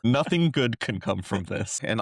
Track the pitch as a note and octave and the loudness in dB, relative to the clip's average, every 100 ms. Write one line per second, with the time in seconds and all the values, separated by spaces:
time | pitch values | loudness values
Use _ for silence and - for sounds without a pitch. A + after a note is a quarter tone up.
0 | A#2 C3+ C#3+ F3 E3+ C#3+ B2 A2+ - G2 | 4 2 4 4 4 4 0 0 -4 -4
1 | - G2 F#2+ G2 F#2 - G2+ - - A2 | -2 -4 -2 -4 -4 -6 -6 -6 -4 -2